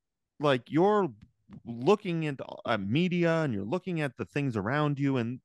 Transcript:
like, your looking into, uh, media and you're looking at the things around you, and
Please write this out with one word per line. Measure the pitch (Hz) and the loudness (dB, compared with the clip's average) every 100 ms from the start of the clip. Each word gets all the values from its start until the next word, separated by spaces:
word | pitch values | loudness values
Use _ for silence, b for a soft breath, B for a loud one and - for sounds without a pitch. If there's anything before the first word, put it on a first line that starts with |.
| _ _ _ _ | _ _ _ _
like, | 147 131 - | 2 2 0
your | 139 190 214 180 104 - _ _ - | 2 4 4 0 -4 -20 _ _ -18
looking | - 117 131 208 190 165 | -12 -4 2 2 2 -2
into, | 156 135 - - | -2 -6 -10 -10
uh, | - 113 | -2 -2
media | 98 131 180 175 170 165 | 0 2 2 2 2 2
and | 156 | 0
you're | 104 | -2
looking | 101 180 190 165 | -4 -6 -4 -4
at | 147 - | -4 -4
the | |
things | 113 147 139 110 | -6 -4 -2 -2
around | 95 143 147 139 | -2 0 0 0
you, | 139 131 | 0 0
and | 113 127 | -2 -4